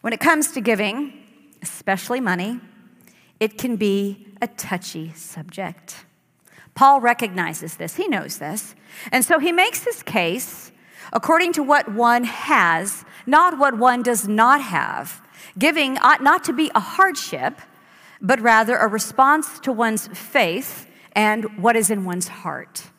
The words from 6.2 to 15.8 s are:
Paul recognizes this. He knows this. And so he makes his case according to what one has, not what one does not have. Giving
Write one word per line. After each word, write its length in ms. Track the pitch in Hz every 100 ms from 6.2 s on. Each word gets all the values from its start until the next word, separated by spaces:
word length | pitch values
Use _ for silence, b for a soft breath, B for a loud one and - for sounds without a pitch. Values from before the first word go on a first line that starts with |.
| _ _ _ b b -
Paul 260 | 269 277
recognizes 760 | 240 240 220 185 165 160 165 -
this. 180 | 165 -
He 120 | 392
knows 300 | 208 151 -
this. 380 | 147 208 - - B B B
And 140 | 254 -
so 140 | 320
he 120 | 320
makes 320 | 339 403 -
his 200 | - -
case 680 | - 220 170 208 - - - _ B B B
according 400 | - - 330 349
to 100 | 330
what 280 | 269 285 226
one 320 | 208 233 240
has, 840 | 233 - - 277 175 165 196 - - B -
not 320 | 294 359 294
what 200 | 277 226
one 260 | 247 247
does 240 | 240 233 202
not 340 | 214 233 285
have. 600 | 254 165 - - - - _ B B 185
Giving 400 | 277 320